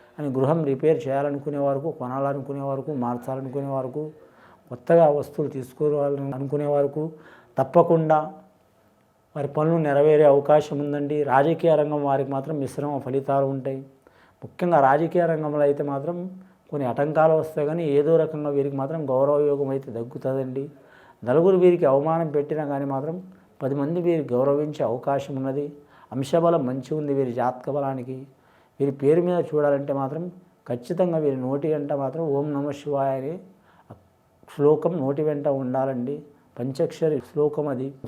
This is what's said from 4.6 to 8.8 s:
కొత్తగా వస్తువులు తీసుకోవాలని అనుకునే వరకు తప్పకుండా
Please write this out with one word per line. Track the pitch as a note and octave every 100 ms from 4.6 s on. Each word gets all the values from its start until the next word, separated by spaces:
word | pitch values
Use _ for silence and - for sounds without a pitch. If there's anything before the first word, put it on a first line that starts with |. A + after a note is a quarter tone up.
| _
కొత్తగా | B2 - E3+ D#3+
వస్తువులు | C#3+ C#3+ - C#3+
తీసుకోవాలని | C3+ B2+ - D3+ D3 C#3+ C#3+ C#3
అనుకునే | C3 C#3 D3 D3
వరకు | C#3+ C#3+ D3 D#3 - - - _ -
తప్పకుండా | C3+ F3 E3+ E3 D#3 D#3 D#3+ - - _ _ _